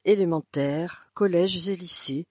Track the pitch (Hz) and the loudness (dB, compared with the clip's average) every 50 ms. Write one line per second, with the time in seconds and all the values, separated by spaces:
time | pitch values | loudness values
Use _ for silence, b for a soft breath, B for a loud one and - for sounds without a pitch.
0 | _ - 208 196 190 170 165 156 - - - 147 139 139 143 156 170 180 - - | _ 2 4 4 4 2 2 -2 -4 -4 -4 -2 -2 0 -2 -2 -4 -6 -8 -14
1 | - _ _ - 202 196 175 170 180 190 190 180 165 196 196 175 180 170 - - | -20 _ _ 0 0 2 4 4 2 2 0 -2 -2 -4 -6 -6 -6 -6 -6 -4
2 | - - 135 147 175 - | -4 -4 -4 -6 -6 -8